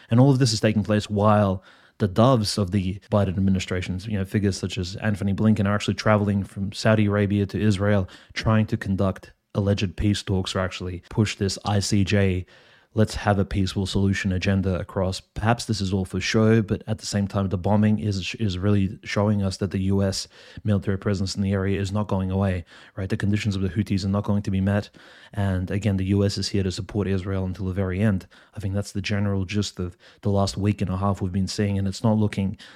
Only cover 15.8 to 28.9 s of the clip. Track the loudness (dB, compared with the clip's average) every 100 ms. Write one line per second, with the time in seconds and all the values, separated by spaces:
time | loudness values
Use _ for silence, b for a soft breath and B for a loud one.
15.8 | -2 -2 -2 -4 0 2 4 4 2 -4
16.8 | -4 -8 -4 -2 -2 -2 -2 -2 2 4
17.8 | 4 2 0 -4 -6 -4 -4 0 2 2
18.8 | 2 -4 -6 0 2 2 0 -2 -4 -2
19.8 | 0 2 0 -2 -8 B B B -2 0
20.8 | 0 -2 -2 -2 -2 -2 0 0 0 -2
21.8 | -2 -4 -2 -2 0 0 0 -2 B B
22.8 | B -10 -4 -2 0 0 -2 -2 -2 -2
23.8 | -2 -2 0 -2 0 -2 -2 0 0 0
24.8 | -4 B B B B -4 -2 -2 -2 -2
25.8 | 0 0 2 2 2 0 -2 0 0 -4
26.8 | -4 -4 -2 -2 -2 -4 -4 -4 -4 -2
27.8 | -2 0 2 0 -4 b b -10 -4 -4
28.8 | -4